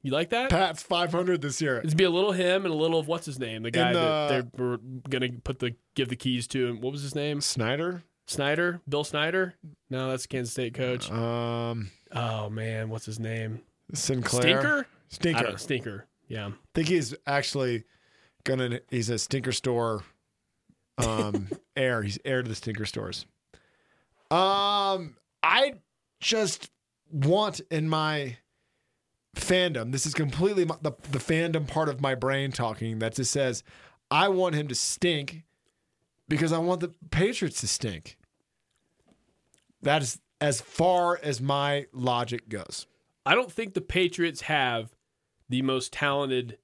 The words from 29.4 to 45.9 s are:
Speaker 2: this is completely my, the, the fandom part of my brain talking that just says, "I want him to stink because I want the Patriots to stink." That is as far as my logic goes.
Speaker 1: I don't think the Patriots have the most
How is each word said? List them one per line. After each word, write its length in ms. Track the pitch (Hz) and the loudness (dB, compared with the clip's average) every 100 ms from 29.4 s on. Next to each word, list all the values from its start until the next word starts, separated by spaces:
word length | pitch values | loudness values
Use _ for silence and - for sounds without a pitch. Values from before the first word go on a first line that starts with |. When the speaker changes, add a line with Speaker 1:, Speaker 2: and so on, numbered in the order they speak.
| - 180 180 135 113 | 2 4 4 0 -2
Speaker 2:
this 120 | 131 | -2
is 80 | 160 | -2
completely 520 | 143 147 127 190 202 | 0 0 2 2 4
my, 100 | 170 156 | 0 0
the, 100 | 151 - 147 | -4 -6 -6
the 80 | 139 | -6
fandom 460 | - 160 170 160 143 | 0 2 2 0 0
part 200 | 156 151 | 0 0
of 120 | 131 | 0
my 140 | 139 | -2
brain 360 | 127 131 135 139 | 0 0 0 -2
talking 480 | - 117 110 113 110 | -2 -4 -2 -4 -2
that 160 | 113 | -2
just 160 | 123 123 | 0 0
says, 320 | 143 131 117 - - - _ _ | 2 0 0 -10 -20 -20 _ _
"I 180 | 147 196 | 4 4
want 260 | 185 185 | 4 2
him 120 | 151 147 | 0 -2
to 80 | |
stink 680 | 120 - - 180 156 139 160 - _ _ _ _ _ _ _ - | -2 -2 0 0 0 -4 -12 -20 _ _ _ _ _ _ _ -2
because 240 | 147 165 | 0 2
I 40 | 165 | 2
want 220 | 170 180 | 2 0
the 120 | 175 - - | -2 -8 -2
Patriots 520 | 156 196 233 160 - | 2 2 2 -2 -2
to 60 | 113 | -4
stink." 500 | - 113 82 - - _ _ _ _ _ _ _ _ _ _ _ _ _ _ _ _ | -2 -4 -6 -12 -20 _ _ _ _ _ _ _ _ _ _ _ _ _ _ _ _
That 200 | 139 151 | 2 2
is 180 | 127 - _ _ | 0 -6 _ _
as 220 | 147 117 | 0 0
far 580 | - - 175 180 175 175 | -4 2 4 6 4 2
as 200 | 147 120 | -2 -2
my 440 | 135 139 143 143 135 | 0 2 2 0 -4
logic 560 | 127 127 120 120 120 110 | -4 0 0 0 -6 -6
goes. 380 | 107 - - - _ _ _ | -10 -8 -12 -14 _ _ _
Speaker 1:
I 100 | - | 2
don't 160 | 196 254 | 2 2
think 220 | - 226 | -4 -4
the 80 | 190 | -4
Patriots 600 | - 185 180 180 170 139 | -2 2 2 2 -2 -2
have 540 | - 151 127 117 110 _ _ _ _ _ - | -2 2 2 0 -6 _ _ _ _ _ -4
the 120 | 127 | 0
most 320 | 131 131 127 | 2 0 -2